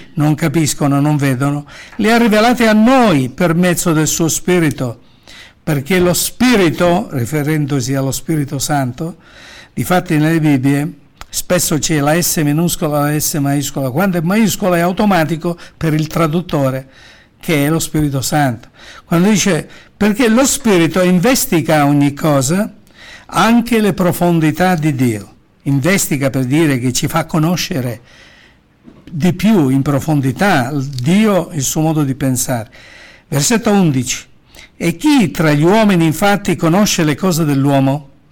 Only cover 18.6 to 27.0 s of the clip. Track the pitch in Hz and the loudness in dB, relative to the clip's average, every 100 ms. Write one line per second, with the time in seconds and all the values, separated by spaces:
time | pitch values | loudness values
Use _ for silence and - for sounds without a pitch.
18.6 | - - - - - 170 185 214 208 160 | -10 -20 -20 -20 -4 0 2 2 0 -2
19.6 | - - - _ 208 208 247 226 269 - | -4 -16 -20 _ -2 0 2 2 2 0
20.6 | 226 190 165 185 180 180 196 269 - 170 | 2 2 2 2 2 2 2 0 0 -2
21.6 | 151 156 143 147 143 139 135 143 131 180 | 2 2 2 2 2 0 0 0 0 -2
22.6 | 214 - _ - - - - 147 202 240 | -4 -8 _ -20 -20 -20 -6 0 2 2
23.6 | 233 226 214 175 180 - 175 170 156 147 | 2 0 0 0 -2 0 0 2 0 2
24.6 | 185 180 151 131 127 107 98 - _ _ | 0 0 0 0 0 -2 -8 -20 _ _
25.6 | - 139 143 190 - 143 135 131 127 147 | -2 0 2 0 0 -2 -2 -2 0 2
26.6 | 165 135 127 120 | 2 2 -2 -2